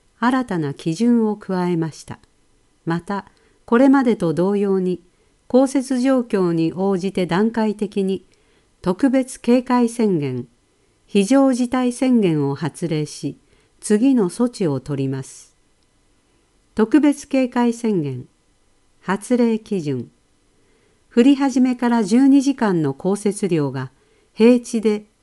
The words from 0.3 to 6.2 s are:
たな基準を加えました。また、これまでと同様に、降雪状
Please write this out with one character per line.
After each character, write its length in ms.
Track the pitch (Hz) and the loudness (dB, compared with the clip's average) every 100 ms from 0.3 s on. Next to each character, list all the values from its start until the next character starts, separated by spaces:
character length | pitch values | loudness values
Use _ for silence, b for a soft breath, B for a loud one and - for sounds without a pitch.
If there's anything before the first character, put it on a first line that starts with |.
| 262 247 | -2 -2
た 120 | 175 | -4
な 160 | 147 | -6
基 200 | 139 165 | -6 -6
準 340 | 160 240 240 214 | -2 0 2 0
を 80 | 208 | -4
加 320 | - 185 180 | -6 -4 -2
え 80 | 170 | -2
ま 160 | 160 | -4
し 120 | - | -8
た。 160 | - - _ _ _ _ _ _ 160 | -20 -20 _ _ _ _ _ _ -6
ま 160 | 170 | -6
た、 240 | 170 196 - b b b - | -6 -10 -10 b b b 0
こ 120 | 233 | 4
れ 120 | 269 | 6
ま 140 | 277 | 4
で 120 | 247 208 | 2 0
と 180 | 165 | -2
同 220 | 151 185 202 | 0 0 0
様 240 | 202 190 | 0 0
に、 240 | 185 180 _ _ _ _ _ | -2 -6 _ _ _ _ _
降 160 | 247 | 2
雪 360 | 262 277 254 254 | 2 0 -4 -2
状 220 | 262 262 | 0 0